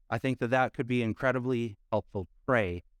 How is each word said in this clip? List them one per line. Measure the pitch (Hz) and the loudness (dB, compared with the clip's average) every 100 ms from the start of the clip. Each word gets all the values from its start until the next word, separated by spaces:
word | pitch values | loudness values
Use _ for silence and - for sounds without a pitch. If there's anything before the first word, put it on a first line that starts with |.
| _ | _
I | 113 | -4
think | 131 127 | -2 -2
that | 120 | 0
that | 127 127 | 2 2
could | - 123 | -2 -2
be | 123 | 0
incredibly | 113 104 131 127 123 123 117 101 _ | 0 0 0 0 0 -2 -4 -8 _
helpful. | 107 - 101 90 _ - | -4 -2 -8 -8 _ 0
Pray | 123 95 87 - _ | 2 2 -4 -10 _